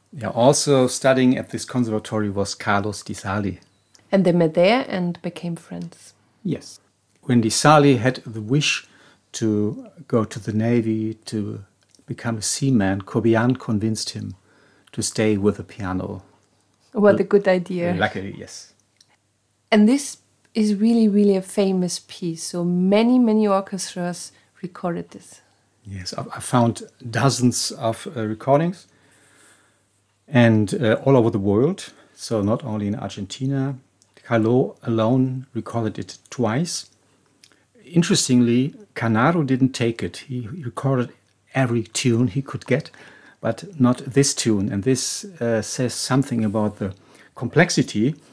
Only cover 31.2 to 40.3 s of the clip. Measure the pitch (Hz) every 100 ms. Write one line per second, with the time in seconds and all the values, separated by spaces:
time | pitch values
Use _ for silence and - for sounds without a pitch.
31.2 | 113 110 101 101 147 190 - - _ -
32.2 | - 113 101 120 110 107 101 104 101 -
33.2 | 95 - 131 135 135 127 _ _ _ _
34.2 | - 117 110 127 - - 123 113 110 131
35.2 | 131 131 131 113 - 117 110 107 101 -
36.2 | - - 110 123 170 - - _ _ _
37.2 | _ _ _ _ _ _ - 170 165 190
38.2 | - 123 120 120 143 - - - 113 110
39.2 | 143 175 135 127 131 - 117 113 87 -
40.2 | -